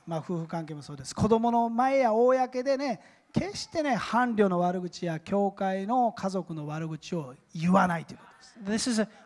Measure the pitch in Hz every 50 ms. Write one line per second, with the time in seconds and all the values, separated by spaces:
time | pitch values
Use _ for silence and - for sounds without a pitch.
0 | - 165 170 160 - - 180 165 165 160 180 165 165 151 156 147 139 - 147 139
1 | 131 - - - - 214 226 226 226 233 233 233 233 233 233 226 254 262 269 269
2 | 254 226 214 226 240 254 262 262 254 254 254 254 247 277 277 262 285 277 220 -
3 | - - - _ _ _ - - 302 392 403 - - - - 330 302 285 247 185
4 | - - - 233 247 247 226 208 208 196 185 175 175 180 180 185 180 175 - -
5 | 180 175 165 156 - - 190 202 202 196 196 - 196 190 190 190 196 202 240 262
6 | 247 226 220 - - 196 185 190 175 - 165 156 147 151 151 156 165 160 160 156
7 | - - 190 170 147 127 127 - _ _ - 165 160 175 185 196 180 180 170 165
8 | 117 - - - - - - - - - - - 208 196 214 220 - 262 233 214
9 | 214 - - - -